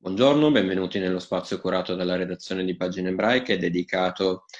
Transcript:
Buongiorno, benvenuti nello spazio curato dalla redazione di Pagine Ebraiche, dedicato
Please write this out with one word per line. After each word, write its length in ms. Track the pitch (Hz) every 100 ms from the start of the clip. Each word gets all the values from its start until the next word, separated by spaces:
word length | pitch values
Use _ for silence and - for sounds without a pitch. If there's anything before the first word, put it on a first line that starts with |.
Buongiorno, 480 | 92 95 131 147 151
benvenuti 480 | 131 95 95 92 101
nello 200 | 92 92
spazio 420 | - 92 - 92
curato 340 | 92 92 90 92
dalla 220 | 90 90
redazione 480 | 90 90 - 95 92
di 100 | 90
Pagine 360 | 90 92 92
Ebraiche, 460 | 92 104 127 127 95
dedicato 880 | 90 87 90 95 90 90 95 92 _